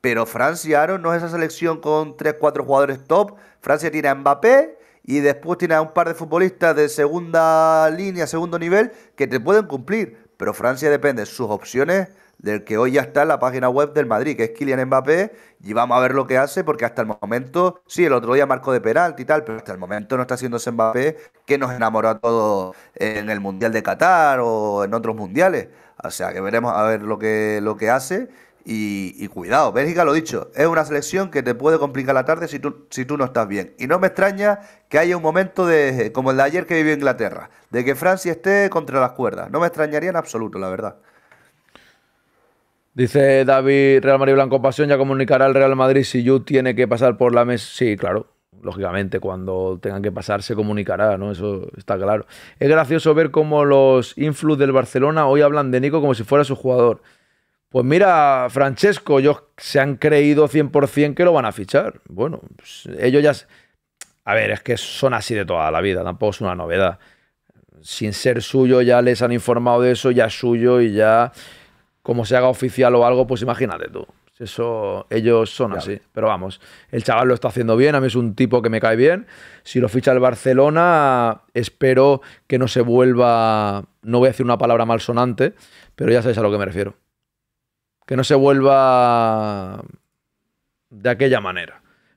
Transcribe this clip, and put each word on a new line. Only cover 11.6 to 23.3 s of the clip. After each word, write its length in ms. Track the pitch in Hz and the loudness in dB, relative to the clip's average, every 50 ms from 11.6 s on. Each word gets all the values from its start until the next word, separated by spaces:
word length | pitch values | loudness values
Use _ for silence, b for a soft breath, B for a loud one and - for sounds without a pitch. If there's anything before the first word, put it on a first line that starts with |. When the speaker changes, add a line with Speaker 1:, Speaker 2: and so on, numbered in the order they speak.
| - - - 123 139 160 180 196 190 190 b b b b b b | -8 -6 -2 -2 0 0 0 -2 -2 -4 b b b b b b
Speaker 1:
del 240 | - 101 107 104 | -8 -6 -6 -6
que 140 | 101 - 110 107 | -6 -4 -2 0
hoy 140 | 120 131 | 0 2
ya 80 | 127 143 | 2 0
está 220 | 131 131 131 147 | 0 0 0 0
en 60 | 143 160 | 2 2
la 120 | 151 131 | 0 0
página 280 | 123 127 127 131 127 127 | 0 -2 -2 0 -2 0
web 240 | 123 139 147 143 143 | 2 0 -2 0 0
del 120 | 151 143 | -4 -2
Madrid, 300 | 120 113 107 - 156 139 | 0 -2 -2 -2 -4 -2
que 80 | - 113 | -2 -4
es 60 | 113 | -4
Kylian 340 | 113 - 143 139 131 131 127 | -4 -8 -4 -4 -2 -2 -2
Mbappé, 500 | 131 135 131 123 135 156 175 196 220 b b b b b b - | 0 0 0 2 2 0 0 0 -4 b b b b b b -14
y 80 | 95 | -6
vamos 240 | 107 113 120 120 120 | -2 -2 0 0 2
a 40 | 123 | 0
ver 120 | 127 127 127 | 0 0 0
lo 120 | 139 131 | -2 -2
que 100 | 127 131 | 0 0
hace, 260 | 127 135 143 - 190 | 0 0 0 -2 -6
porque 220 | 180 156 - 117 117 | -4 -4 -4 -2 -4
hasta 160 | 113 - - | -6 -4 -4
el 60 | 113 110 107 - | -6 -6 -6 -10
momento, 600 | - 104 113 123 135 135 135 170 180 185 180 - _ | -8 -6 -6 -6 -6 -6 -4 -2 -2 -2 -2 -6 _
sí, 180 | _ - 165 175 | _ -2 0 0
el 80 | 160 | 2
otro 220 | 135 123 117 113 123 | 2 0 0 0 2
día 120 | 139 143 | 2 2
marcó 260 | 135 135 127 131 135 | 2 0 -4 -2 -2
de 100 | 131 120 | -4 -2
penalti 400 | 101 110 110 160 175 175 - - | -2 0 0 0 0 0 -4 -8
y 40 | 127 | -4
tal, 160 | 127 156 156 147 | -2 -2 -2 -2
pero 140 | 113 113 113 | -6 -12 -12
hasta 140 | 113 - | -12 -14
el 60 | 95 92 | -14 -12
momento 360 | 92 90 101 104 104 - 131 | -10 -10 -10 -10 -8 -6 -4
no 60 | 127 | -4
está 120 | 127 127 127 | -4 -4 -6
haciendo 240 | 117 127 127 117 117 | -6 -6 -8 -8 -6
ese 120 | - - | -6 -6
Mbappé 460 | 117 113 110 113 113 123 131 151 156 151 B B B _ _ | -2 0 0 0 0 0 -2 -2 -4 -6 B B B _ _
que 100 | - 139 139 | -2 -2 -2
nos 140 | 135 127 | -2 -6
enamoró 380 | 127 123 113 110 110 110 107 113 | -4 -2 -2 -2 0 0 0 0
a 80 | 113 107 | -2 -2
todos 560 | - 117 117 113 107 107 104 98 92 92 92 b b b b | -2 -2 0 0 0 0 0 -2 -4 -8 -12 b b b b
en 360 | - - 107 107 104 104 107 | -6 -6 -4 -4 -6 -6 -6